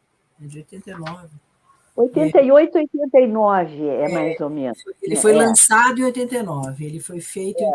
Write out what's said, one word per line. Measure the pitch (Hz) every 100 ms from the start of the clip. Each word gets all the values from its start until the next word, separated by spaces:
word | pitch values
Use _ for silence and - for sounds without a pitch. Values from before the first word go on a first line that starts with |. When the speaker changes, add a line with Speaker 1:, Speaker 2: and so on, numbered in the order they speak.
| _ _ _ _
Speaker 1:
É | 147
de | 147
oitenta | 151 190 196
e |
nove. | 180 160 175 156 147 _ _ _ _ _
Speaker 2:
Oitenta | - 247 269 311 330
e | 269
oito, | 285 320 339
oitenta | 302 294 285 269
e | 247
nove | 220 208 196 160 147 151
é | 135
Speaker 1:
É, | 147
Speaker 2:
mais | 170 160 165
ou | 147
menos, | 151 262 - 381 -
Speaker 1:
ele | -
Speaker 2:
né? | 214
Speaker 1:
foi | 214
Speaker 2:
É. | 214
Speaker 1:
lançado | 226 220 - 220 247 247
em |
oitenta | 254 247 247 247
e |
nove, | 196 143 135 135 151
ele | 160
foi | - 175
feito | - 196 190 -
em |
Speaker 2:
É. | 156